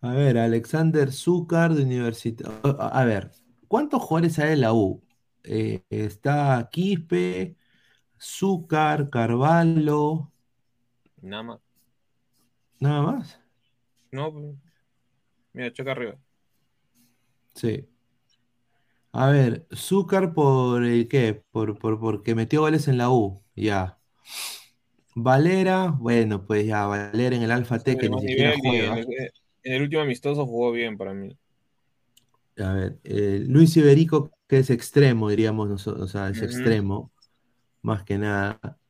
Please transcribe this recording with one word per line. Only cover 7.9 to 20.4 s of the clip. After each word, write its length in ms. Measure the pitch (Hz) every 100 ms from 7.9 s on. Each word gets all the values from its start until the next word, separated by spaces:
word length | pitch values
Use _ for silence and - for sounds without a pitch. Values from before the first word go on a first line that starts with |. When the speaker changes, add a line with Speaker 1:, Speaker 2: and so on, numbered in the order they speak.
| _ _ _
Speaker 1:
Zúcar, 880 | - - 196 185 165 156 151 151 139
Carvalho. 1200 | 123 113 117 139 170 165 165 151 147 147 160 156 _ _ _ _ _ _ _ _ _
Speaker 2:
Nada 220 | 185 202
más. 160 | 117 113 _ _ _ _ _ _ _ _ _ _ _ _
Speaker 1:
¿Nada 220 | 139 147
más? 360 | 143 269 - - _ _ _ _ _ _ _
Speaker 2:
No, 200 | 131 151
pues, 240 | 151 147 143 139 _ _ _ _ _ _ _ _
mira, 180 | - 123
checa 180 | - 135
arriba. 260 | 127 120 - _ _ _ _ _ _ _ _ _ _ _ _ _ -
Speaker 1:
Sí. 320 | 120 107 - _ _ _ _ _ _ _ _ _ _ _ _
A 180 | - 131
ver, 380 | 143 127 113 - -
Zúcar 580 | - 190 196 190 185
por 500 | 165